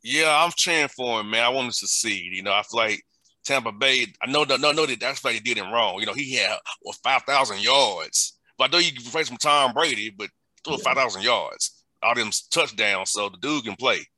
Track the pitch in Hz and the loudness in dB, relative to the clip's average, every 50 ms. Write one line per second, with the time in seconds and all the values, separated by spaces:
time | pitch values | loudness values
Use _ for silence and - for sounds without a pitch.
0 | _ 113 127 151 160 160 151 151 165 170 165 - - - 170 160 147 135 - - | _ -2 0 2 4 4 4 4 4 2 2 0 0 2 2 0 0 0 -2 -6
1 | 127 123 117 110 107 104 110 113 117 120 127 135 127 123 113 - - 95 - - | -4 -2 -2 -2 -2 -2 0 2 2 2 2 2 -2 -2 -4 -4 -4 -2 -2 -2
2 | - 113 104 95 87 87 92 92 95 101 98 101 104 - - 117 113 110 107 - | 0 -2 -2 -4 -6 -8 -10 -8 -4 0 0 0 0 -2 -2 0 0 0 -2 -4
3 | - _ _ _ _ _ _ _ _ - 139 135 117 113 107 104 135 135 131 131 | -6 _ _ _ _ _ _ _ _ -2 -2 -2 -2 -4 -6 0 0 2 2 2
4 | 120 104 - _ - 123 135 147 151 139 135 127 139 147 147 156 156 143 127 113 | 0 -2 -6 _ -6 -2 0 0 2 2 0 2 2 2 2 2 0 0 -2 -4
5 | 104 127 139 - - 131 117 110 107 120 120 107 98 92 107 117 113 101 90 90 | -4 -4 -4 -2 -4 -2 -4 -2 -2 -2 -4 -4 -4 -4 0 0 0 0 0 -2
6 | 107 107 101 127 143 131 131 123 101 95 107 - - - - - _ - - - | -4 -4 -4 -4 -6 -4 -2 0 0 0 -2 -4 -6 -12 -16 -14 _ -14 -14 -6
7 | _ 123 135 127 - - 139 139 135 117 104 95 104 113 131 139 135 110 98 85 | _ 0 0 2 2 2 2 2 2 2 -2 -2 0 2 4 4 4 4 2 -2
8 | 80 - - - - - - _ _ _ _ _ 131 131 135 175 175 170 147 123 | -8 -4 0 -2 -2 -2 -4 _ _ _ _ _ 0 2 4 2 2 2 -2 -6
9 | 117 120 - 160 160 - 123 113 - 151 147 147 139 127 117 131 165 160 131 107 | -14 -6 -4 -4 -4 -4 -4 -2 2 4 4 6 4 4 2 2 0 0 0 -2
10 | 107 110 104 95 104 95 _ _ _ _ _ _ _ 151 151 131 - 131 127 135 | -6 -8 -8 -10 -12 -12 _ _ _ _ _ _ _ -6 -6 -2 0 0 2 2
11 | 131 120 98 92 98 117 123 104 85 67 - - - - - _ _ _ _ _ | 2 0 0 -2 0 2 2 2 0 -4 -6 -6 -6 -6 -6 _ _ _ _ _
12 | - 110 120 123 113 107 98 - - _ - 165 160 131 107 101 110 104 101 95 | 0 0 0 2 0 -2 -2 -4 -4 _ 0 0 0 0 0 0 0 2 2 0
13 | 95 - - 104 104 101 90 90 92 139 151 147 117 113 98 - 120 131 110 85 | 0 -2 -2 -2 -2 -4 -4 -6 -4 -2 -2 -2 -2 -4 -8 -2 0 2 2 2
14 | - _ _ | -2 _ _